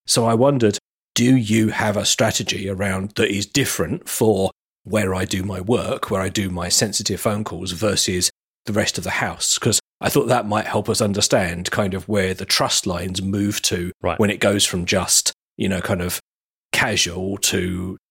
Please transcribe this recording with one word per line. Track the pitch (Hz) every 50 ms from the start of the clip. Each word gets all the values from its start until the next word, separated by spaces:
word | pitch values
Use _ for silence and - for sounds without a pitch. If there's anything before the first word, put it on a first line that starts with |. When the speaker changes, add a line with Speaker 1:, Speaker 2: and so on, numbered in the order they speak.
| _
Speaker 1:
So | - - 127 117
I | 113 117
wondered, | 113 127 139 143 131 117 104 101 - - _ _ _ _ _ _
do | - 120 127 131
you | 131 113 104 110 113 110 107
have | - - 113 107 98 104
a | 101
strategy | - - - 117 107 - - 107 - - 101 95 95
around | 98 90 101 98 92 95 95 101 -
that | - 113 101
is | 104 98 101 -
different | - 139 131 - - - 85 80 104 180 - -
for | - - 120 110 104 95 95 92 - _ _ _ _ _ _
where | - 95 107 104 95 92
I | 92 95
do | - - 98 92
my | 101 95 92
work, | 92 104 123 107 104 - 131 - - -
where | 110 95
I | 92 92
do | 87 110 98 95
my | 90 85 87 90
sensitive | - - 120 104 98 - 101 - 98 87
phone | - 113 104 104 107
calls | - 101 85 95 95
versus | 90 82 110 104 92 - - - 92 90 90 - - _ _ _ _ _ _
the | - 104
rest | 107 107 - - -
of | 87
the | 90 - - 131
house? | 95 82 - - - - -
'Cause | - 120 104 - - _ _ _
I | - -
thought | - 147 123 113
that | 127 120 104 104
might | 104 110 110 -
help | - 110 101 -
us | 110 -
understand | 117 101 98 101 98 - - 117 95 85 87 85 90 -
kind | - - 104 95 92
of | 95 - -
where | 107 101 95 92 92
the | - 95
trust | - - - 143 123 - - - 98
lines | 87 87 90 95 90 92
move | 95 95 98 101 101 101 104 - -
to | - - 90 87 90 - -
Speaker 2:
Right. | - 90 82 -
Speaker 1:
when | 110 101
it | 101 -
goes | - 101 101 101 -
from | - - 90 87
just, | - 101 92 80 - - - - - - - _ _ _ -
you | 110 98
know, | 95 92
kind | - - 101 90
of | 90 90 - - - _ _ _ _ _ _ _ _ _
casual | - - 147 123 104 92 - 90 85 90 95 98 98 98
to | - - - 92 90 92 90 90 92 92 95 - _ _